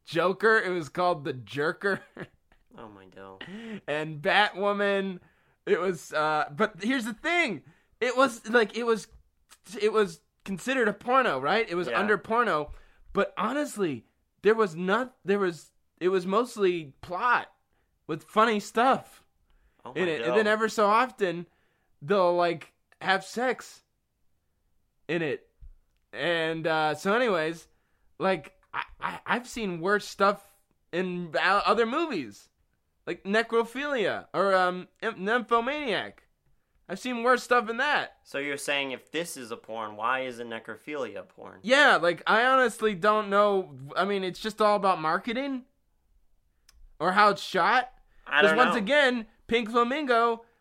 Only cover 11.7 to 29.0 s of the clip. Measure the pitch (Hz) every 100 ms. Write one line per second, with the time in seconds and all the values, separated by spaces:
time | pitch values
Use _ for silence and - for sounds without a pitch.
11.7 | 175 160 226 208 196 - 226 226 156 147
12.7 | - - _ - 202 - - 214 285 277
13.7 | 208 175 120 - _ _ _ 196 226 202
14.7 | 160 185 220 247 - 170 202 185 156 -
15.7 | _ _ _ 180 190 180 208 247 208 190
16.7 | 175 143 - - 180 240 196 - _ _
17.7 | _ _ _ - 156 - 214 226 214 -
18.7 | 220 262 233 - - _ _ _ _ _
19.7 | _ 117 139 180 147 117 127 208 214 220
20.7 | 226 202 220 247 - 185 170 170 _ _
21.7 | _ _ _ 147 202 175 175 175 170 -
22.7 | _ _ _ 180 190 - 220 254 - -
23.7 | - _ _ _ _ _ _ _ _ _
24.7 | _ _ _ - 170 151 117 - _ -
25.7 | - _ _ _ 110 156 165 160 160 160
26.7 | 156 156 151 196 226 247 175 156 165 -
27.7 | _ _ _ _ - 185 180 - - _
28.7 | - - -